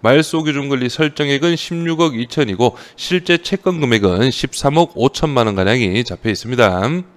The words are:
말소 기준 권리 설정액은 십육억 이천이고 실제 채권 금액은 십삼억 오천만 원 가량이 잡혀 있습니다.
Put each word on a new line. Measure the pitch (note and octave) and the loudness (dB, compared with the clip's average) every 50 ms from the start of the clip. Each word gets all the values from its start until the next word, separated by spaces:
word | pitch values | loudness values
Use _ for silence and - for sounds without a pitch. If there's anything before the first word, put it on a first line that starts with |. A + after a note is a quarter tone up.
| - | 4
말소 | A2 C3 D3+ D#3+ - - D#3+ D#3 | 6 4 4 4 2 -2 -2 -2
기준 | D3+ D3 C#3 C#3 C#3 | -2 -4 -4 -4 -4
권리 | C#3 C3 B2+ B2 | -2 -2 -2 -4
설정액은 | - - D#3 D3+ C#3+ - D3+ C#3+ C#3 C#3 C#3+ E3+ E3+ | -2 0 -2 -2 0 -2 -2 0 0 0 2 0 0
십육억 | D#3+ - - E3+ E3+ E3+ E3 E3 D#3 E3+ D#3+ B2+ A2+ | -2 -4 -8 -6 -6 -4 -4 0 0 0 0 0 -4
이천이고 | A#2+ A#2+ - - D3 A2 F#2+ F#2 A#2+ A#2+ - - - - - | -6 -4 -2 -2 -2 0 0 0 0 0 0 -2 -20 -20 -18
실제 | - - - F3 F3+ F3 - F3 E3+ | -14 -6 -2 -2 -2 0 0 0 0
채권 | - - - F#3 _ F#3+ F#3 E3 | 0 -4 -6 -2 _ -2 -2 0
금액은 | D3+ B2+ A#2 A2 G2 F#2+ F2+ F2+ A#2 C3 | 0 0 2 2 2 2 2 2 2 0
십삼억 | A#2+ - - C3 - - - C#3+ C#3+ D#3+ F3 - - | 0 -2 -6 -6 -8 -2 -2 0 2 2 2 2 0
오천만 | - A2+ C#3 - - - D#3 C#3+ B2+ A#2 | 0 0 0 0 0 -4 0 2 2 2
원 | A2 G2+ | 2 2
가량이 | F#2+ F#2+ G2 A2 B2+ A#2+ F#2+ F#2 A2 B2 | 0 2 2 2 2 0 0 0 -2 -2
잡혀 | - F#2 - - A2+ | -4 -6 -6 -4 -4
있습니다. | G2+ F2+ - A2 B2+ A#2+ A#2+ G2+ F#2 F2+ G2 A#2+ D#3 F3+ F3+ F3+ _ | -4 -4 -6 -6 2 4 4 4 4 2 0 -2 -2 -4 -6 -10 _